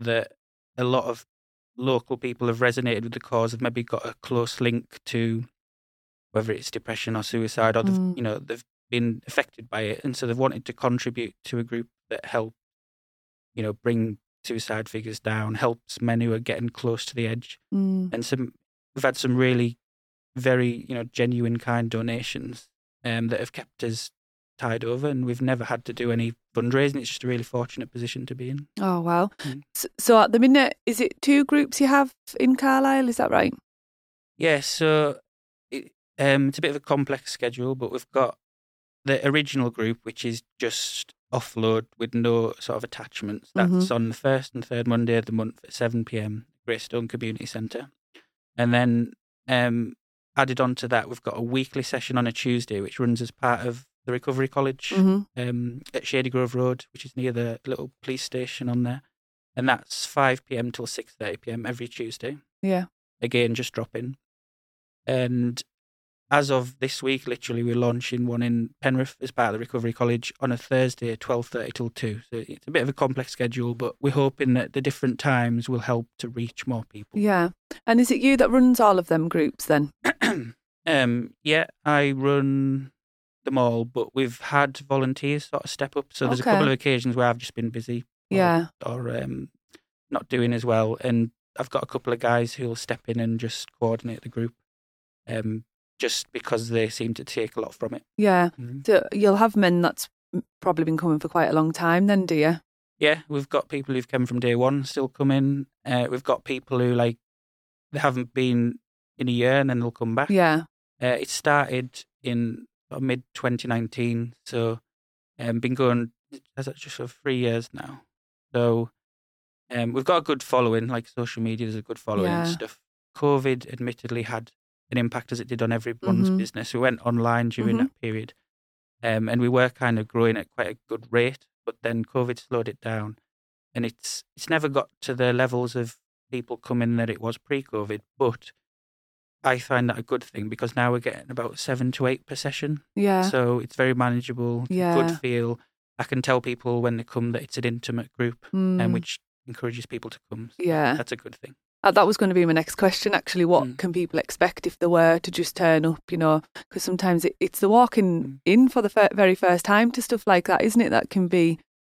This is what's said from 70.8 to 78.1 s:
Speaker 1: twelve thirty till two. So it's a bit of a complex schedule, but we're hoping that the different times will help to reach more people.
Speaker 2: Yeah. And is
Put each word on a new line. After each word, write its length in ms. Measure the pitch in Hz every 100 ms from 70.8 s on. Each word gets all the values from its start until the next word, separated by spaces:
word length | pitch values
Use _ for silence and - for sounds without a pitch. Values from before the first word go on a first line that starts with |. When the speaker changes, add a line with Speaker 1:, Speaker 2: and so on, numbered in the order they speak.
| 127 - 117 110
Speaker 1:
twelve 300 | - 120 120
thirty 240 | 120 113
till 180 | - 120
two. 300 | - 113 107 -
So 140 | 117 -
it's 180 | - -
a 40 |
bit 120 | 156
of 60 | 127
a 60 |
complex 380 | - 135 131 123
schedule, 420 | - 120 120 120
but 200 | 120 120 -
we're 100 | 139
hoping 440 | 139 139 - 135
that 180 | 123 -
the 80 | 147
different 360 | 139 - 131 117
times 500 | 147 127 120 117 113
will 120 | 123
help 280 | 120 120 117 -
to 100 | 120
reach 380 | 120 117 - -
more 180 | 117
people. 340 | - 104 104 214
Speaker 2:
Yeah. 300 | 208 185 170 - - - -
And 140 | 233
is 100 | 247